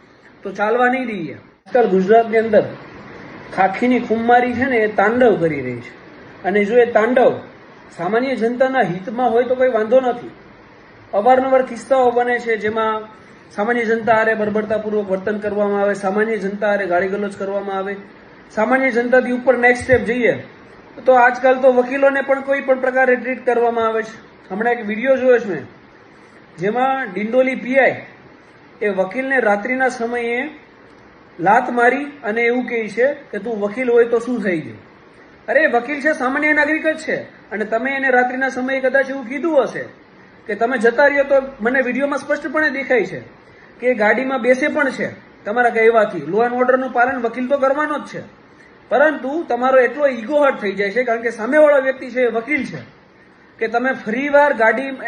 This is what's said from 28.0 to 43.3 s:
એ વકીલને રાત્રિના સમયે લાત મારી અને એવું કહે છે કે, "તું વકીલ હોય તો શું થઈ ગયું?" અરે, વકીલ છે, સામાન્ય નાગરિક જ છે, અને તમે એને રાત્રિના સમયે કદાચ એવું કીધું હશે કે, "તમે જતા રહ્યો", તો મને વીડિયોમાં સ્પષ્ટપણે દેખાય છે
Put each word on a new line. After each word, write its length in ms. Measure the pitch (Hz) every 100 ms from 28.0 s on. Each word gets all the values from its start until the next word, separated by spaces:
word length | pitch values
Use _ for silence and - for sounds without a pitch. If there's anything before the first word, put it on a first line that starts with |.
| - - - - - - - -
એ 80 | 208
વકીલને 500 | 190 190 254 269 277
રાત્રિના 500 | 214 202 247 254 254
સમયે 600 | 247 233 240 233 240 302 - - - - - - - - -
લાત 300 | 175 233 247
મારી 360 | 240 240 269 285 -
અને 180 | 214 226
એવું 240 | 233 247
કહે 220 | 233 233 214
છે 260 | 214 269
કે, 240 | 294 - 208
"તું 220 | 220 214
વકીલ 300 | 202 226 247
હોય 160 | 233
તો 140 | 233 233
શું 220 | 240 233
થઈ 180 | 196 165
ગયું?" 180 | 123 104 - - - - - - -
અરે, 180 | 262
વકીલ 360 | 302 233 240 294
છે, 120 | 294
સામાન્ય 400 | 294 254 277 302
નાગરિક 340 | 302 294 311 311
જ 100 | 302
છે, 180 | 262 151 - - -
અને 140 | 208
તમે 260 | 208 226 262
એને 180 | 269 269
રાત્રિના 400 | 247 247 254 262
સમયે 300 | 247 254 262
કદાચ 300 | 254 269 262
એવું 160 | 269 226
કીધું 360 | 277 339 294
હશે 220 | 196 147 123 - - - - - -
કે, 80 |
"તમે 220 | 202 233 262
જતા 300 | 226 233 285
રહ્યો", 160 | 285
તો 240 | 269 277 262 -
મને 200 | 226 262
વીડિયોમાં 380 | 247 247 285 277
સ્પષ્ટપણે 500 | - 294 302 311 302
દેખાય 360 | 269 269 247
છે 140 | 185 139 -